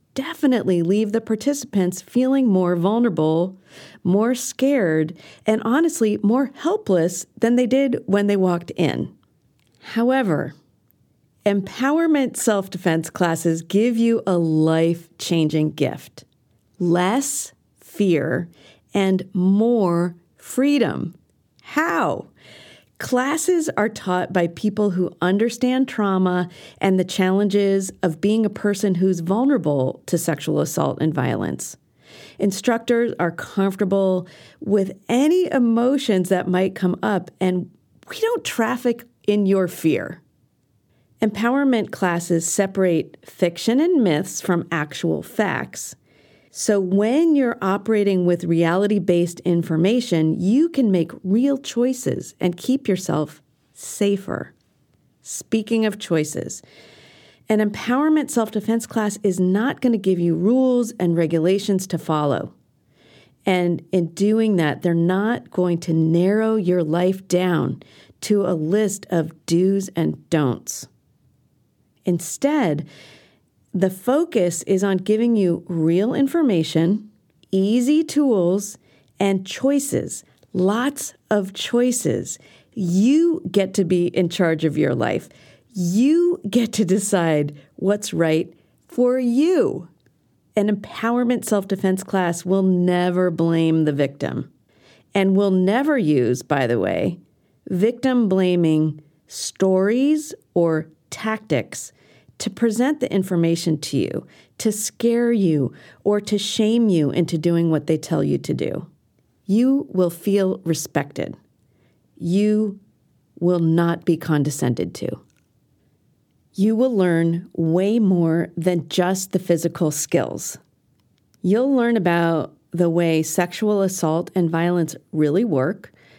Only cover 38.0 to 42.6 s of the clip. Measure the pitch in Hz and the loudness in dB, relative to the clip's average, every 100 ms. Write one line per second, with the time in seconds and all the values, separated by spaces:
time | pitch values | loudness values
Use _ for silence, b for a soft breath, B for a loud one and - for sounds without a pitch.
38 | - - 453 480 - - 226 247 247 233 | -20 -4 -2 -2 -4 -2 -2 0 -2 -4
39 | - _ - 208 196 196 180 - 160 110 | -10 _ -2 2 2 2 0 -2 0 0
40 | - - _ _ _ _ _ _ _ _ | -4 -14 _ _ _ _ _ _ _ _
41 | _ _ 214 202 233 269 277 233 - - | _ _ -2 0 0 2 2 2 -2 -2
42 | 185 170 170 170 170 - | -2 -2 0 -2 0 -2